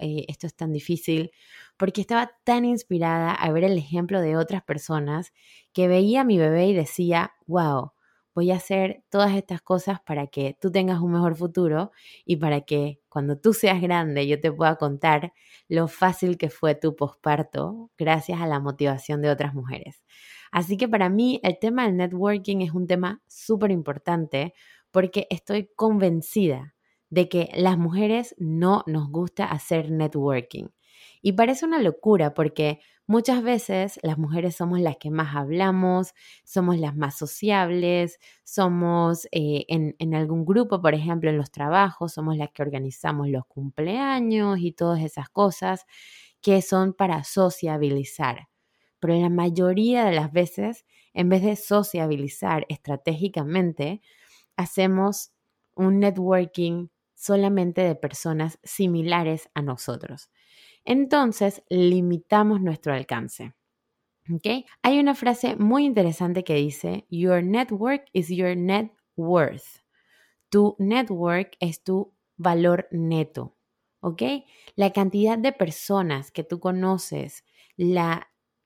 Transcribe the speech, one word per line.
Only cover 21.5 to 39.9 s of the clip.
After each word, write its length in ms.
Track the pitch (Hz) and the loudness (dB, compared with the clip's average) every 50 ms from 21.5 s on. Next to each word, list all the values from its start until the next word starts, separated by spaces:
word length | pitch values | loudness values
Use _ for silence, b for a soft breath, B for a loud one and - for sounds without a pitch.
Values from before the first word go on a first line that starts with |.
| 175 - | -2 0
tema 260 | - 226 240 254 247 | -2 -2 0 0 0
del 100 | 214 180 180 | 0 2 0
networking 640 | 180 175 180 180 196 202 208 202 190 208 196 190 | 0 -2 -2 -2 0 0 0 -2 -2 -4 -2 -2
es 100 | 185 165 | -2 -2
un 160 | 156 180 180 170 | -2 -4 -2 0
tema 340 | 180 185 180 180 208 - _ _ | 0 0 0 -2 -6 -8 _ _
súper 420 | - - - - 220 202 214 202 | -20 -16 -4 -2 0 0 2 0
importante 840 | 190 170 147 147 143 147 - 180 170 165 160 151 - 135 147 175 b b b b b b b b | 0 0 -2 -4 -8 -6 -4 -2 -2 -2 -2 -2 -4 -4 -4 -4 b b b b b b b b
porque 380 | - 185 185 185 - 202 190 - | 0 0 0 2 -2 -6 -6 -4
estoy 400 | 180 165 - - 202 208 196 - _ | -8 -10 -6 -4 -4 -4 -4 -6 _
convencida 1000 | - 220 220 214 202 190 175 165 160 - - - 214 196 160 131 131 135 147 - _ _ _ _ _ _ _ | 0 2 2 4 4 4 2 2 0 -2 -2 0 0 2 2 0 -2 -6 -12 -20 _ _ _ _ _ _ _
de 180 | 160 180 180 175 | 0 0 2 2
que 220 | - 175 170 170 - | 0 -2 -2 -2 -2
las 240 | - 180 185 185 170 | 0 2 2 2 2
mujeres 560 | 170 165 170 196 214 214 220 240 240 - - - | 0 0 0 0 0 0 0 -2 -2 -6 -8 -8
no 440 | 180 156 160 165 175 185 202 - - 160 | -6 -4 -2 0 2 2 2 2 0 -2
nos 220 | 156 156 147 143 | -2 -2 -2 -2
gusta 340 | 143 165 180 175 - - 196 | -4 -4 -4 -4 -4 -4 -4
hacer 460 | - - 139 - - 170 165 151 151 | -4 -4 -6 -4 -2 -2 -2 0 -2
networking. 800 | 160 156 156 151 - 147 139 143 135 123 120 - - 143 - - - b b b b b b b b b | -2 0 -2 -2 -2 -2 0 0 0 0 -2 -6 -12 -14 -14 -14 -16 b b b b b b b b b
Y 120 | b 202 185 | b 0 2
parece 320 | 202 233 240 269 262 330 | 4 2 2 2 0 -2
una 140 | 330 330 311 | -2 0 2
locura 540 | 226 170 - - - 214 214 180 156 147 147 | 2 2 0 0 4 4 4 4 4 2 2
porque 460 | - 156 151 147 - 151 147 151 b b b b b b - | 0 0 0 0 0 0 0 -2 b b b b b b 2
muchas 360 | 214 233 226 277 247 247 226 | 2 2 4 2 0 2 2
veces 560 | 240 247 220 - - 190 190 190 202 - - - | 0 0 0 -2 -2 -2 -2 -2 -2 -4 -4 -4
las 140 | 160 156 151 | -2 -2 -2
mujeres 380 | 160 147 160 170 170 180 170 | -2 -2 -2 -2 -2 -2 -2
somos 240 | - 175 175 180 180 | -2 -2 -2 0 2
las 180 | 175 160 139 - | 2 0 0 -2
que 120 | - 151 | -6 -4
más 260 | 156 156 160 143 143 | -2 -2 -2 -2 -2
hablamos, 800 | 143 139 139 160 175 190 190 185 185 185 185 180 185 185 - B B B B B B B | -4 -4 -2 0 0 2 2 2 2 2 2 2 2 0 -2 B B B B B B B
somos 340 | - - 196 180 175 175 165 | -4 -2 0 2 2 2 2
las 180 | 156 147 143 | 0 -2 -2
más 220 | 151 147 139 - - | -2 -4 -4 -4 -6
sociables, 1040 | 151 147 - - 208 214 202 196 185 170 175 180 175 175 175 175 175 170 - b b b b b b | -8 -10 -8 -4 -2 0 2 2 2 2 0 0 0 2 2 2 0 -2 -4 b b b b b b
somos, 840 | - - 208 190 180 175 175 175 170 170 170 170 165 170 165 - - | -8 -2 0 2 2 2 2 2 2 2 4 4 2 0 -2 -4 -6
eh, 340 | - 170 151 147 147 143 - - | -4 -2 -2 0 -2 -2 -2 -2
en, 280 | 160 160 156 151 | -2 -2 -2 -2